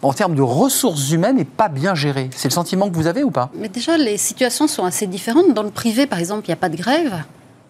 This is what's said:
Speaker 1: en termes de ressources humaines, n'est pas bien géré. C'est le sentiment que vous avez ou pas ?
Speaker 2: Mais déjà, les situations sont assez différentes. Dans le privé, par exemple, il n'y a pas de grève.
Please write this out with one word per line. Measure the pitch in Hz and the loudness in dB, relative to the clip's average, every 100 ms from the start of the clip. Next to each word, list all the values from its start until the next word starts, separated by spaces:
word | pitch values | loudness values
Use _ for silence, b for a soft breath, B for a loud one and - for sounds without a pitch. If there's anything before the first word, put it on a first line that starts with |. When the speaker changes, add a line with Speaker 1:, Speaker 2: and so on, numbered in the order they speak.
Speaker 1:
en | 139 | -2
termes | 131 190 147 | 0 0 2
de | |
ressources | 131 131 262 - 240 151 135 | 2 4 2 2 0 0 0
humaines, | 160 202 269 | 2 2 2
n'est | |
pas | 151 - 214 | 0 0 0
bien | 135 185 165 | 2 -2 0
géré. | 143 135 131 - | 0 -2 -6 -4
C'est | 139 | -2
le | |
sentiment | 170 170 185 202 | -2 0 0 0
que | 165 | 0
vous | 160 | 0
avez | 202 | 0
ou | 285 | 0
pas ? | 135 127 170 | 0 -2 -6
Speaker 2:
Mais | 208 | -8
déjà, | 240 269 330 | -6 0 2
les | 240 208 | 2 0
situations | - - 247 240 302 | -4 -2 -2 0 -2
sont | - 185 | 0 -2
assez | - 202 | -2 -4
différentes. | 190 - 254 359 | -4 0 4 4
Dans | 214 | 4
le | 208 | -2
privé, | - 233 220 285 | -2 0 2 0
par | 185 | 0
exemple, | 170 214 208 | -2 -4 -4
il | |
n'y | |
a | 160 | -2
pas | 185 | -2
de | 160 | -2
grève. | 196 302 311 175 143 - - - _ | 0 0 0 -4 -8 -16 -20 -20 _